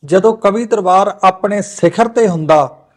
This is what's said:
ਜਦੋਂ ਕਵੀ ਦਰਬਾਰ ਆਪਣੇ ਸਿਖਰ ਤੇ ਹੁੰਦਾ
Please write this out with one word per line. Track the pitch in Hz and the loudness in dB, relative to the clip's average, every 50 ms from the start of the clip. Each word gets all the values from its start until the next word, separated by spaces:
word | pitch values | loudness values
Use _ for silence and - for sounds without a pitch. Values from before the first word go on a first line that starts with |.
| - | -6
ਜਦੋਂ | 131 156 190 185 226 220 | 0 0 2 2 2 0
ਕਵੀ | 220 - 202 196 226 240 | 2 0 -2 0 0 -4
ਦਰਬਾਰ | 220 240 208 190 185 180 190 202 202 190 - - | -2 -4 -2 0 2 2 2 2 0 -4 0 0
ਆਪਣੇ | 190 185 - - 202 202 208 190 | 0 0 0 -4 -4 -4 -4 -6
ਸਿਖਰ | - - - - 170 165 - 233 233 | -8 -6 -2 -2 -2 0 0 -2 -2
ਤੇ | 226 240 226 202 | 0 0 0 0
ਹੁੰਦਾ | 175 165 156 147 156 151 139 135 - _ _ _ _ | 0 -4 0 2 2 2 2 0 -6 _ _ _ _